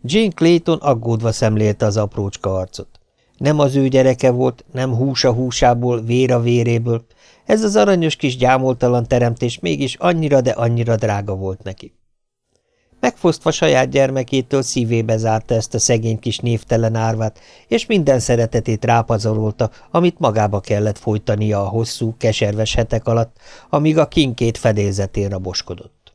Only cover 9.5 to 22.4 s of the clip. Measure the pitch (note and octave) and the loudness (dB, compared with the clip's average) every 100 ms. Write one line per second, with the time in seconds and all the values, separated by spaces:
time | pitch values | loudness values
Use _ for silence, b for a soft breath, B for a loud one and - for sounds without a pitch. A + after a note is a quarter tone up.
9.5 | - F3 D3 C#3 - F3 E3+ D#3 C#3 B2 | -4 -4 -2 -4 -2 -2 0 2 2 2
10.5 | A2+ A#2 A#2 A#2 A2+ A2 G2+ G2+ F#2+ F#2+ | 0 0 0 0 -2 -2 -4 -4 -6 -6
11.5 | F#2+ - F#2+ - _ _ _ _ _ _ | -8 -12 -14 -18 _ _ _ _ _ _
12.5 | _ _ _ _ _ B3 - F3 D#3 - | _ _ _ _ _ -4 0 0 0 -2
13.5 | D#3+ D#3+ C3+ C3 C3+ C3+ C3+ B2 C3+ B2 | 0 2 2 2 2 0 0 -2 -2 0
14.5 | C#3 B2+ - A#2 A#2 A2+ A2+ A2+ A2 - | -2 -2 -2 0 0 0 0 0 -2 0
15.5 | A#2 - A2+ - A#2 A2+ A2 - - A#2+ | -2 -2 -4 0 0 0 -4 -4 -4 -2
16.5 | A#2 - A#2 A2+ A2+ A2+ A2+ A2 - B | -2 0 0 0 0 -2 -2 -4 -8 B
17.5 | B B A#3 - G#3+ C#3+ C3 - A#2+ A#2 | B B -4 0 0 2 2 2 0 2
18.5 | A#2+ A2 A2 A#2+ A#2 A#2 A2 G#2+ A2 G#2+ | -2 -2 -2 2 0 2 -2 0 -2 -2
19.5 | - A2 B B E3+ F3 - B2 G#2+ G#2 | -2 -4 B B 0 0 2 0 2 0
20.5 | G2+ - G#2 G#2+ G2+ - G#2+ - G#2 G#2+ | -2 -2 -2 -2 -4 -4 -4 -2 -2 0
21.5 | G2+ G2 A2 A2+ - A2+ A2+ A#2 A2 | -2 -2 -2 -4 -4 -6 -2 -2 0